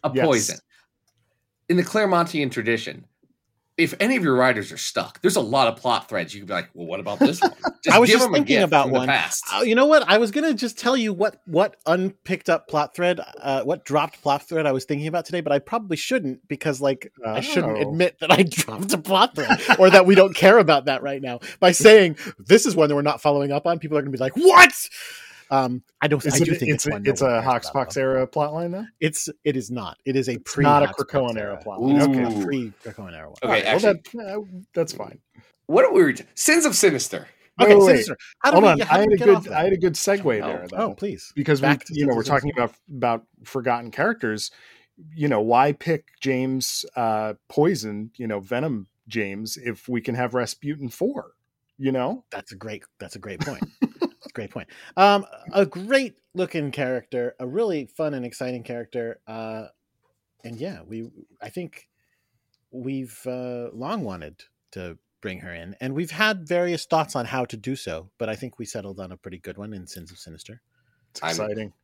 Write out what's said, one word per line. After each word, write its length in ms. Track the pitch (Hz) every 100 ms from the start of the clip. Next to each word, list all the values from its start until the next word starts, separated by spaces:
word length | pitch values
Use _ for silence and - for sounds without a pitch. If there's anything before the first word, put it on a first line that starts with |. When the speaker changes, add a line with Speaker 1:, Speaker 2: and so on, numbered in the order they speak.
Speaker 1:
a, 60 | 151
a 40 |
Speaker 2:
Yes. 120 | 131 127
Speaker 1:
poison. 320 | 123 - - _ _ _ _ _ _ _ _ _ _ _
In 60 | 175
the 40 |
Claremontian 680 | 175 220 202 175 170 156 135
tradition, 560 | 120 110 113 - - - _ _ _ _ _ _ -
if 160 | 165 139
any 180 | 214 262
of 60 |
your 120 | 165 127
writers 340 | 127 117 95
are 60 | -
stuck, 460 | - - 92 -
there's 140 | 185 175
a 40 |
lot 260 | 110 135 117
of 80 | -
plot 300 | 127 110 -
threads. 280 | 101 80
You 60 | 101
could 60 | 95
be 40 |
like, 160 | 92 -
"Well, 120 | - 85
what 140 | 92
about 180 | 87 104
this 220 | 285 180
one?" 120 | 381 - 339
Speaker 3:
<laughs> 140 | -
Speaker 1:
Just 120 | - 196
Speaker 3:
I 20 |
was 120 | 240
Speaker 1:
give 80 | 220
Speaker 3:
just 80 | 247
Speaker 1:
them 80 |
a 20 | 165
Speaker 3:
thinking 200 | - -
Speaker 1:
gift 80 |
Speaker 3:
about 200 | 175 151
Speaker 1:
from 80 | 135
the 60 | 131
Speaker 3:
one. 100 | 127
Speaker 1:
past. 360 | 127 80 - -
Speaker 3:
Oh, 100 | 101
you 120 | 240
know 120 | 226 285
what? 200 | 302 214
I 120 | 208
was 120 | 233
gonna 220 | 269 311
just 260 | 233 240 -
tell 160 | 240 262
you 160 | 220
what, 260 | 180 202 - -
what 300 | 160 208 _ -
unpicked 640 | 180 190 190 - 180 -
up 180 | 165 -
plot 260 | 151 147
thread, 260 | - 175 175 - -
uh, 220 | 139 135
what 220 | 123 175 -
dropped 340 | 147 160 -
plot 240 | 143 139 -
thread 200 | 165 151
I 60 |
was 120 | 131
thinking 220 | - 147 156
about 160 | 170
today, 160 | 156 175
but 120 | 151
I 60 | 143
probably 380 | - 233 202 165
shouldn't 500 | - 254 147 127 _
because, 340 | 143 160 131
like, 280 | 139 131 - _ 117
I 140 | 110
shouldn't 380 | 269 294 143 107
Speaker 2:
Oh. 100 | 107
Speaker 3:
admit 300 | 156 180 _
that 100 | 160
I 120 | 190
<laughs> 60 | 180
dropped 440 | - - 110 196
a 60 | 190
plot 360 | 156 190 240
thread 240 | - - - - 226
or 100 | 190
that 160 | 190
we 100 | 185
don't 200 | 196 190 170
care 220 | 190 226
about 260 | 165 143
that 180 | 135 135
right 200 | 139 139
now 180 | 135 120 - -
by 140 | 185
saying, 460 | 175 220 214 180 151 - -
"This 280 | 95 214 285
is 100 | 165
one 120 | 151
that 40 |
we're 60 | 143
not 200 | 147 131
following 280 | 151 143 143
up 140 | 139 170
on." 120 | 170
People 180 | 156 151
are 60 |
gonna 100 | 143
be 60 | 131
like, 180 | 131 -
"What?" 360 | 359 359 359 - - - - - - - _
Um, 320 | 131 127 123 _ _
I 80 | 151
don't, 160 | 147
Speaker 2:
Is 80 | 147
Speaker 3:
I 40 | 127
Speaker 2:
it, 60 | 165
Speaker 3:
do 80 |
think 180 | 175 131
Speaker 2:
it's 140 | 143 147
Speaker 3:
it's 40 |
one 120 | 147 117
Speaker 2:
a, 40 |
it's 100 | 135
Speaker 3:
no 60 | 135
one 100 | 117
Speaker 2:
a 60 |
Speaker 3:
cares 240 | 123 120 -
about, 200 | 139 127
Speaker 2:
Hoxpox 40 |
Speaker 3:
though. 80 | 139
Speaker 2:
era 260 | 131 131 131
plotline, 460 | 156 147 156 175
though? 140 | 185 220 _
Speaker 3:
It's, 280 | 160 156 - -
it 100 | 151
is 160 | 131 107
not. 280 | 123 90 - -
It 100 | 135
is 120 | 123
a 20 | 120
Speaker 2:
It's 140 | -
Speaker 3:
pre 120 | -
Speaker 2:
not 200 | 143 147
a 40 | 143
Speaker 3:
Hoxpox 80 | - 135
Speaker 2:
Krakoan 260 | 143 123 110
era 160 | 104 101
Speaker 3:
era. 60 |
Speaker 2:
plotline. 460 | 107 101 127 143 143
Speaker 1:
Ooh. 180 | 131 120 107
Speaker 2:
Okay. 60 | 92
Speaker 3:
Pre 260 | 139 113 98
Krakoan 300 | 117 104 95
era 160 | 80 78
one. 80 | -
Speaker 1:
Okay, 40 | 127
Speaker 2:
All 40 |
right, 140 | 107 92
well, 80 |
Speaker 1:
actually, 480 | 139 214 180 - 233
Speaker 2:
that, 140 | 208 208
uh, 220 | 202 180 196
that's 220 | 175 160
fine. 240 | - 101 - _ _ _ _ -
Speaker 1:
What 260 | 175 523
were 140 | 196 170
we 80 |
t-, 100 | - -
Sins 300 | - - 330
of 100 | 302
Sinister. 540 | - 196 135 - 92 - _ _ -
Speaker 3:
Okay, 140 | 226
Speaker 2:
Wait, 100 | 202
wait, 20 | 190
Speaker 3:
Sinister. 260 | 147 - 135 - _
How 120 | 269
do 80 | 233
Speaker 2:
hold 40 | 208 151
Speaker 3:
we, 40 |
Speaker 2:
on. 60 | 202
Speaker 3:
how 60 |
Speaker 2:
I 20 | 170
Speaker 3:
do 40 |
Speaker 2:
had 80 | 214
Speaker 3:
we 60 |
Speaker 2:
a 20 | 202
Speaker 3:
get 60 | 208
Speaker 2:
good, 80 | 185
Speaker 3:
off 80 |
that? 80 | -
Speaker 2:
I 120 | 151
had 80 | 175
a 20 | 190
good 160 | 180
segue 320 | 156 - 202 165 110
Speaker 1:
Oh. 40 | 76
Speaker 2:
there, 200 | 80 90
though. 60 | 95
Speaker 3:
Oh, 160 | 220
please. 360 | - 202 95 - -
Speaker 2:
Because 240 | 139 147
we, 80 | 135
Speaker 3:
Back 160 | -
to 80 | -
Speaker 2:
you 120 | 151 147
know, 60 |
Speaker 3:
Sins 40 | 117
Speaker 2:
we're 40 |
Speaker 3:
of 40 | 113
Speaker 2:
talking 240 | 139 143 131
Speaker 3:
Sinister. 220 | 117 _ _ 139
Speaker 2:
about, 240 | 120 113
about 60 | _ _
forgotten 460 | 113 135 123 120 120
characters. 640 | 110 175 226 117 107 - _ - _ _ _ 160
You 140 | 160 143
know, 140 | 110
why 300 | 113 117 143
pick 360 | 143 - 156 _ _
James, 640 | 135 127 131 131 123 - - -
uh, 380 | 113 107 107 107 _
Poison, 600 | - 156 156 107 104 110 -
you 100 | 117
know, 140 | 104
Venom 460 | 98 123 156 113 92 _ -
James, 520 | 113 98 98 110 -
if 280 | 120 113 -
we 140 | 120
can 140 | 110
have 180 | 123 123
Rasputin 560 | 123 117 - 143 151 131
four, 440 | - 208 285 - _ _ _ _ _
you 160 | 135
know? 320 | 131 127 254 _
Speaker 3:
That's 220 | 104 -
a 40 | 98
great, 280 | 110 107 _ _
that's 180 | 98 101
a 20 |
great 220 | 101 92
point. 240 | 147 135 - _
<laughs> 180 | 262 - - _
That's 80 | -
a 40 |
great 160 | - 104
point. 160 | - - - - -
Um, 300 | 202 202 190 - -
a 140 | 196 185
great 480 | 175 202 269 247 _ _
looking 380 | 180 180 170 143
character, 640 | 135 127 127 _ 127 123 -
a 60 | 127
really 400 | 165 226 160 123
fun 280 | - 156
and 100 | 139
exciting 380 | 123 - 127 123
character. 560 | 117 120 113 123 117 113 -
Uh, 400 | 110 110 110 107 _ _ _ _ _ _ _
and 120 | 113 117
yeah, 240 | 170 82 85
we, 240 | 113 117 - - _
I 60 | 110
think 400 | - 170 - _ _ _ _ _ _ _ _ _
we've, 500 | 131 127 135 127 104 131
uh, 420 | 127 127 123 120
long 320 | 113 139 220
wanted 400 | 123 90 76 - _ _ _
to 240 | 98 90 82 _ _
bring 200 | 107 92
her 120 | 87
in, 240 | 85 87 101
and 140 | 131
we've 160 | 139 170
had 340 | 160 214 202 156
various 380 | 175 175 165
thoughts 300 | - 160 151 135
on 100 | 120
how 180 | 131 123
to 100 | 117
do 200 | 113 135
so, 340 | - 80 90 _
but 100 | 110
I 60 | 107
think 220 | 131 _
we 60 |
settled 360 | 113 113 98 95
on 120 | 92
a 40 | 90
pretty 220 | 98 87
good 200 | 92 90
one 140 | 107
in 140 | 104 90
Sins 240 | 95 85
of 80 | 87
Sinister. 440 | - 82 - 113 _ _ _ _ _
Speaker 2:
It's 120 | -
Speaker 1:
I'm 80 | 80
Speaker 2:
exciting. 420 | 82 107 107 107 _